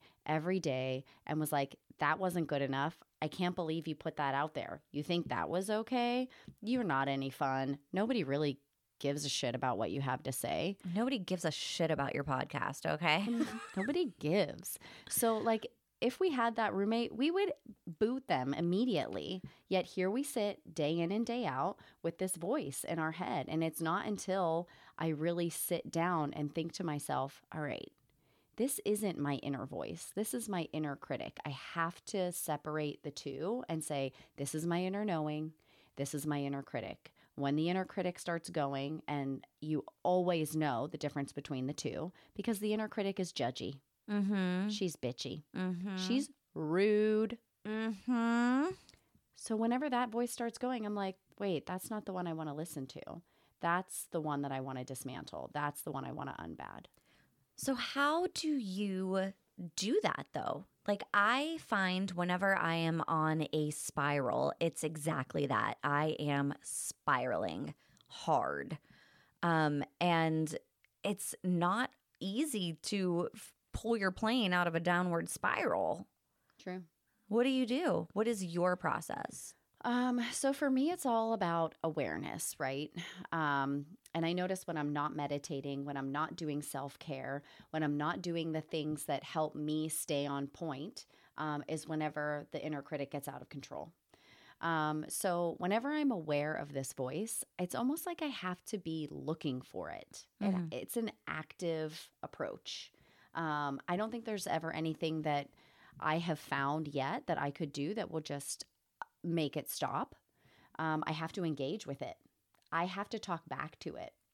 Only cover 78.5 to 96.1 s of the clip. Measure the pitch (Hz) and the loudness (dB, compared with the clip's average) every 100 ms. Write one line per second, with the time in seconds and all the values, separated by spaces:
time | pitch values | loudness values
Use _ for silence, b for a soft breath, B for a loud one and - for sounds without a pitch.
78.5 | 170 180 180 170 - - - - - - | 2 2 2 0 0 -2 -4 -6 -8 -14
79.5 | - _ _ - 247 254 247 233 - 269 | -16 _ _ 0 2 2 2 0 0 0
80.5 | 277 285 262 294 359 262 226 226 220 190 | 2 2 4 4 2 2 4 4 2 4
81.5 | 170 160 - 165 156 110 80 - - - | 4 2 2 -2 2 0 0 -2 -4 -4
82.5 | - 135 135 151 175 170 180 - 165 151 | -2 -2 -2 -4 -6 -10 -10 -4 0 2
83.5 | 143 135 139 147 190 - 170 165 180 180 | 4 2 0 -2 -12 -6 0 2 2 0
84.5 | 190 - 160 147 147 147 151 143 143 - | -2 -2 -2 0 0 0 -2 -2 -2 -2
85.5 | 143 135 139 143 139 135 139 160 175 156 | -4 -4 -4 -4 -4 -2 -2 -2 -2 -2
86.5 | 147 143 139 139 - - 135 131 139 B | -2 -2 -6 -6 -8 -8 -6 -4 -4 B
87.5 | B B 160 151 147 151 170 175 170 160 | B B -2 0 2 0 -2 -2 -2 0
88.5 | 156 156 160 151 151 - 139 - 165 156 | -2 -2 -4 -2 -2 -2 -4 -2 0 0
89.5 | 151 151 151 156 - - 143 143 139 139 | 0 -2 0 0 -4 0 0 0 -2 -4
90.5 | - 165 135 170 - - b b - 151 | -4 -6 -4 -8 -12 -18 b b -6 -4
91.5 | 147 - 156 151 156 151 151 147 147 - | -2 -4 -6 -2 -2 -2 -2 -2 -2 -4
92.5 | 135 151 147 139 147 139 143 139 135 - | -6 -4 -6 -6 -6 -4 -6 -6 -10 -10
93.5 | 139 - - - - _ B B B B | -12 -10 -10 -10 -14 _ B B B B
94.5 | B 170 160 151 156 156 - 196 175 170 | B 0 2 2 0 -4 -2 0 2 2
95.5 | - 180 214 269 302 285 | 0 2 2 2 2 2